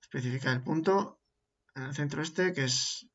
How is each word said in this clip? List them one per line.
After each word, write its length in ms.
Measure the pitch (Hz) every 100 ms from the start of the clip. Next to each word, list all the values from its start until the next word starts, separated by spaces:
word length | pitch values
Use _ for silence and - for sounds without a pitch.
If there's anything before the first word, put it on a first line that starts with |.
Especificar 520 | - 143 123 127 131
el 100 | 127
punto 580 | 127 156 160 196 - - _ _ _ _ _ -
en 80 |
el 100 | 131
centro 280 | 135 147 147
este, 320 | 156 - 180
que 100 | 175
es 440 | 131 127 - - -